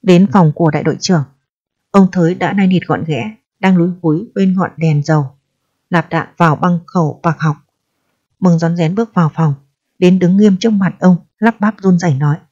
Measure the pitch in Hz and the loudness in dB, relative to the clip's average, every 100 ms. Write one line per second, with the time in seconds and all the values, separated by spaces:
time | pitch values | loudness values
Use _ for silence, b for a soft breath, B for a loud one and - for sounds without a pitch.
0 | 214 175 196 208 160 - 170 151 156 - | 4 4 4 4 2 2 -2 0 -4 -4
1 | - 175 135 _ _ _ _ _ _ 202 | -2 -2 -2 _ _ _ _ _ _ 2
2 | 190 185 165 185 180 196 190 180 - - | 2 2 -2 0 -4 0 0 0 -2 -6
3 | 160 143 214 214 _ _ 190 185 170 180 | -4 -6 -6 -12 _ _ 0 2 0 -2
4 | 165 156 233 - 190 185 175 - 160 147 | -2 -4 -4 -2 0 0 -4 -2 -2 -2
5 | 143 156 139 _ _ _ _ _ _ 175 | 0 -2 -2 _ _ _ _ _ _ -4
6 | 160 165 - _ 170 143 180 175 170 185 | -2 -6 -8 _ 0 0 -2 -2 -4 -4
7 | 156 - 170 156 160 147 _ _ _ _ | -4 -2 -6 -4 -4 -6 _ _ _ _
8 | _ _ _ _ 185 165 165 170 160 196 | _ _ _ _ -2 -2 -2 -2 -2 -2
9 | 226 - 160 - 160 139 _ _ _ _ | -4 -2 -4 -2 -4 -4 _ _ _ _
10 | 180 185 180 190 208 190 226 208 185 - | 2 2 2 4 2 2 0 0 -2 0
11 | 185 175 _ _ 220 226 208 214 190 180 | 0 0 _ _ -4 0 -4 -2 0 0
12 | 180 131 147 147 _ | 0 -2 -2 -4 _